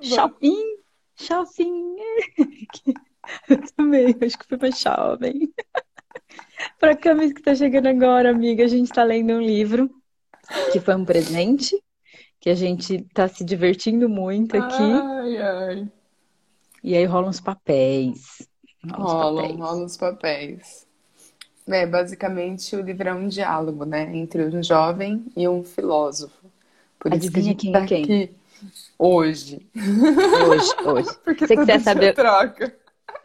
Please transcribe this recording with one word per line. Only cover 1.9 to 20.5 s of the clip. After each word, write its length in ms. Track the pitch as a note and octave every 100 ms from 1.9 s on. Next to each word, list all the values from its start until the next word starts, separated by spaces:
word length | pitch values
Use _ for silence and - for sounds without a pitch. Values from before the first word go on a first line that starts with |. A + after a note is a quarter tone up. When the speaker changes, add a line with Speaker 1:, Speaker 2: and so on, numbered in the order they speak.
| F#4 A4 A4+ - -
Speaker 1:
<laughs> 580 | C#4+ - G#3+ - - B3+ _ _ - - -
Eu 120 | C#4 C#4+
também, 400 | - D4 C#4 B3 A#3+
acho 140 | A#3+ -
que 80 | -
foi 120 | B3+
mais 200 | C4+ B3
jovem. 760 | - - - - - C#4 D#4 - - - - - _
<laughs> 640 | - _ - - - - -
Pra 160 | D#4
Camis 380 | D4+ E4+ D#4 D#4
que 100 | C#4+
tá 120 | -
chegando 340 | C4 C#4+ C4+ C4
agora, 420 | C4 B3+ B3 B3
amiga, 340 | A#3 A#3 A3+
a 40 | A#3+
gente 240 | B3 B3
tá 100 | -
lendo 300 | A#3 A3+ A3+
um 80 | A3+
livro 500 | A3+ G#3+ G#3+ A#3 C4 - _ _ _ _ - D5+ F3+
que 60 | F3+
foi 140 | F#3+
um 100 | F#3+
presente, 800 | F#3 E3+ D#3+ E3 F#3+ C#4 - G4 _ _ _ - _ _
que 80 | F3
a 60 |
gente 480 | F3+ F#3 F3+ - F#3 -
tá 160 | - F#3
se 160 | -
divertindo 640 | F3 F#3 F3+ F#3+ A3+ A#3 A#3+
muito 480 | G3+ F#3 G3+ A3 G#3
aqui. 260 | B3 B3+
Speaker 2:
Ai, 540 | G#3 C4 C#4 C4+ A#3+ A3+
ai. 520 | G3+ F#3 F#3 G3 G#3 _ _ _ _ _ _ _ _ _
Speaker 1:
E 140 | E3+ F3
aí 80 |
rolam 240 | F3+ F3+ F#3+
uns 120 | F#3
papéis. 1080 | - F#3+ - C#3 C3 C3+ B2+ - - - - _ _ _
Rolam 220 | E3 F3+
uns 80 | F#3+
Speaker 2:
Rolam, 300 | E3 D#3 D#3
Speaker 1:
papéis. 180 | D#3+ E3
Speaker 2:
rolam 240 | E3 F3
os 120 | F3 -
papéis. 880 | F3+ G3 E3 C#3+ D3